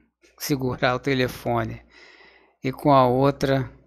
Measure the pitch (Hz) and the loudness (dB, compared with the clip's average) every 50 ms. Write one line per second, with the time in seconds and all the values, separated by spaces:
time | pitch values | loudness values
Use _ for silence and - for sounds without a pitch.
0 | _ _ _ _ _ _ _ - - - 151 127 131 123 120 - 147 127 127 127 | _ _ _ _ _ _ _ -10 -4 -4 -4 -2 -2 -4 -4 0 0 0 0 0
1 | - 143 135 127 127 120 - - - 123 117 117 113 110 117 - - _ _ - | -2 -2 0 0 0 -2 -2 -6 -6 -4 -2 -2 -4 -6 -8 -12 -18 _ _ -20
2 | - - - - - - _ _ _ _ _ _ - 131 131 - - 147 139 135 | -20 -20 -20 -20 -20 -20 _ _ _ _ _ _ -8 -8 -6 -2 2 4 6 6
3 | 127 123 123 131 139 139 139 - 139 135 135 139 127 - - - _ | 6 4 2 2 2 0 0 0 -2 0 0 -2 -2 -6 -10 -20 _